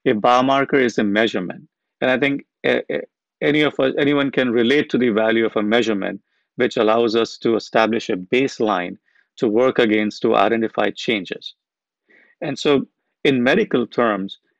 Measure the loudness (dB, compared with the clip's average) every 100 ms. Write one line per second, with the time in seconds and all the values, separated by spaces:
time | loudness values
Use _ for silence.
0 | -2 0 4 4 4 0 2 2 2 0
1 | 0 2 0 -2 -8 -12 -18 _ _ -4
2 | -2 0 0 -2 -8 _ -2 -2 -2 -8
3 | -8 _ _ -4 0 2 0 0 -2 0
4 | 0 0 0 -2 0 2 2 2 0 0
5 | 2 2 2 2 0 -2 0 0 0 -2
6 | -4 -10 _ _ _ -4 -2 0 2 2
7 | 2 0 -2 -2 -2 -2 -2 0 0 -2
8 | -4 -8 -2 -2 -2 -2 -2 -2 -4 -12
9 | _ _ _ -4 -2 2 2 2 2 2
10 | -2 -2 0 2 2 0 -2 -2 -4 -4
11 | -4 -4 -6 -12 -14 -20 _ _ _ _
12 | _ _ _ -12 -10 -4 0 0 0 _
13 | _ _ -2 0 2 2 0 -2 -2 -2
14 | 0 0 -6 -12 _